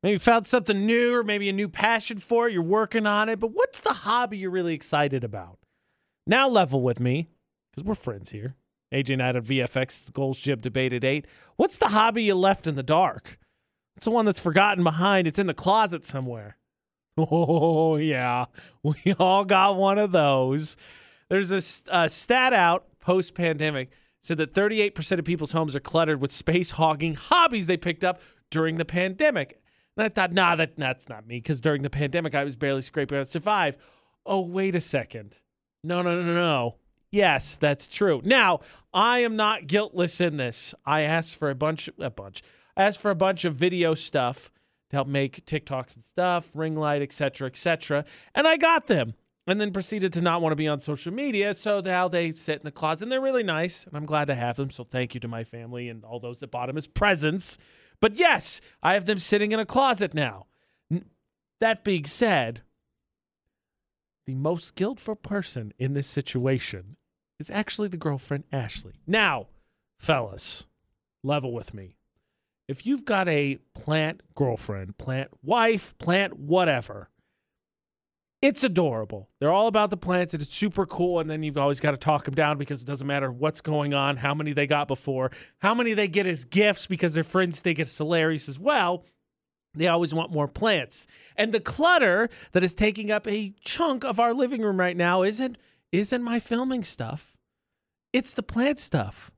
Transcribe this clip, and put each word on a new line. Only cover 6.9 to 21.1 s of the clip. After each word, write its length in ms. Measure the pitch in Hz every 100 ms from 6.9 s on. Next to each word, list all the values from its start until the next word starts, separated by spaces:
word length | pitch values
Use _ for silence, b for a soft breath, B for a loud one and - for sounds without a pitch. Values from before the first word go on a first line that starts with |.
| 117
me, 300 | 123 135 165 _ _ _ _
'cause 100 | -
we're 120 | 185 214
friends 360 | - 101 92
here. 240 | 107 117 131 _ _ _
A 120 | 131
J 120 | 131 131
Knight 200 | 127 123
on 80 |
V 180 | 113 135
F 160 | 120 131
X, 320 | 131 - -
Gold's 300 | - 135 131
Gym 220 | 139 127
Debate 320 | 123 120 131
at 100 | 123
eight. 240 | 127 147 - b b b
What's 200 | 370 -
the 120 | -
hobby 340 | 208 220 220
you 120 | 214 190
left 300 | 190 196 160
in 100 | 139
the 80 |
dark? 540 | 131 156 180 - - - _ _ _ _ _ -
It's 100 | -
the 60 |
one 140 | 233 214
that's 140 | 185
forgotten 440 | 175 165 208 196
behind. 440 | 175 156 190 196 165
It's 120 | 147
in 80 | 190
the 60 |
closet 520 | 151 175 214 214 165 -
somewhere. 520 | 139 127 117 104 -
<laughs> 60 | _ _ _ _ _ -
Oh, 760 | 160 165 165 165 165 160 160 151
yeah. 480 | 156 131 123 123 123 B B B
We 300 | 151 147 175 196
all 260 | 185 190
got 320 | 196 190 196 190
one 220 | 196 202
of 140 | 208
those. 680 | 180 147 135 131 143 156 - B B B